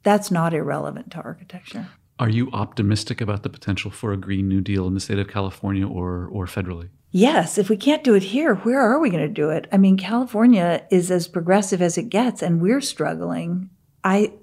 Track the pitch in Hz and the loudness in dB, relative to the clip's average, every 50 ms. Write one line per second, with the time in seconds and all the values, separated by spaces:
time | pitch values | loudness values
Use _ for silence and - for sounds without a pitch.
0 | _ - 208 208 202 - 180 170 165 170 165 151 - 143 139 151 147 147 - - | _ 4 2 2 2 -2 -2 0 0 0 -2 -2 -4 -4 -6 -6 -6 -8 -10 -12
1 | 254 - - 165 - 120 165 - 175 - - 180 _ - - - 208 185 - _ | -16 -14 -16 -14 -14 -14 -16 -16 -18 -20 -20 -20 _ -16 -14 -14 -14 -14 -18 _
2 | _ _ _ - 123 110 107 117 127 - - 98 104 - - - 107 101 107 101 | _ _ _ -2 -2 0 0 0 -2 -2 -4 -6 -6 -6 -2 -2 0 2 0 0
3 | - - 120 - 113 104 104 98 - - - - - 101 98 92 - 101 - - | -2 -8 -6 -6 -4 -4 -4 -4 -6 -10 -12 -8 -6 -4 -4 -4 -6 -10 -12 -8
4 | - 107 101 95 92 98 98 98 98 98 95 98 92 104 101 98 92 92 95 98 | -6 -4 -4 -4 -4 -4 -4 -2 0 0 0 0 0 0 -2 0 0 0 -2 -4
5 | - - 107 98 98 - - 104 98 98 95 - - 98 98 98 98 98 - 90 | -2 -2 -2 -2 -2 -4 -4 -6 -6 -6 -8 -8 -6 -4 -2 -2 -4 -4 -4 -6
6 | 90 90 90 90 90 - 98 104 92 92 - 101 92 90 90 82 87 92 _ _ | -6 -6 -6 -8 -8 -8 -6 -8 -8 -6 -6 -6 -6 -6 -8 -12 -12 -16 _ _
7 | _ _ - 180 208 277 320 - - - - 208 196 202 220 208 - 277 302 302 | _ _ 2 4 4 4 4 2 0 0 -2 -2 0 0 0 2 2 2 2 2
8 | - 254 214 196 190 190 196 277 320 311 208 - - 226 247 277 254 208 247 302 | 4 4 4 4 4 2 -2 0 2 2 0 0 0 0 2 2 4 4 4 2
9 | 320 233 175 160 156 151 - 160 151 156 156 165 - - - 196 196 190 190 190 | 2 0 0 0 -2 -4 -2 -2 -2 -2 -2 -4 -4 2 4 6 6 6 6 4
10 | 185 185 226 240 262 247 - 208 226 247 240 190 175 175 170 - - - 196 185 | 2 -2 -2 -2 -2 -2 0 4 6 6 6 6 4 2 0 -2 0 2 2 2
11 | 175 185 180 175 170 - - 185 170 175 190 208 196 196 196 175 180 170 165 175 | 2 2 0 -2 -2 -2 -4 -4 2 2 2 2 2 0 0 0 0 0 0 -2
12 | 156 - - 202 247 247 240 - - 180 170 165 170 190 247 285 277 - - - | -6 -2 0 0 0 0 -2 -2 0 0 2 2 2 2 2 0 -2 -6 -4 -4
13 | 151 151 165 160 175 170 165 165 170 170 175 185 185 190 _ _ _ _ _ _ | -4 -4 -2 -4 -6 -6 -6 -6 -4 -4 -6 -6 -8 -10 _ _ _ _ _ _
14 | - 190 190 202 208 202 - - | 0 0 2 2 2 0 -2 -12